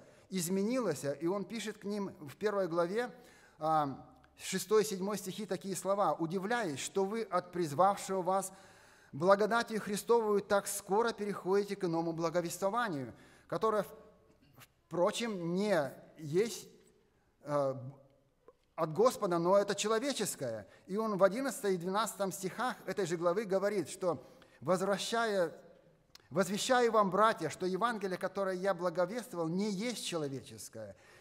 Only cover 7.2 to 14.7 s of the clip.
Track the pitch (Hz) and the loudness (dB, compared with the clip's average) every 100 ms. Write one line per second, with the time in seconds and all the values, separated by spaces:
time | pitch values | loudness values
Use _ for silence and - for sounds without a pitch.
7.2 | 214 180 180 175 160 139 190 196 - 190 | -2 -2 -2 -2 -2 4 4 4 -2 -2
8.2 | 175 190 185 - - - - - - 135 | 0 0 -2 -8 -20 -20 -20 -20 -16 0
9.2 | 180 202 208 233 233 214 196 208 - 233 | 6 6 6 2 0 -2 -4 -4 2 4
10.2 | 214 202 - 202 - - - 202 233 220 | 4 2 4 2 2 -6 0 2 2 0
11.2 | 208 190 175 196 202 196 180 165 170 160 | -4 -4 0 0 0 -2 -2 0 -2 -2
12.2 | 165 175 170 - 196 226 233 147 120 98 | 0 0 -2 -2 -2 0 -2 -4 -8 -12
13.2 | - - - 165 220 214 - - - - | -20 -20 -8 -2 2 2 -2 -8 -20 -20
14.2 | _ _ _ - - | _ _ _ -20 -20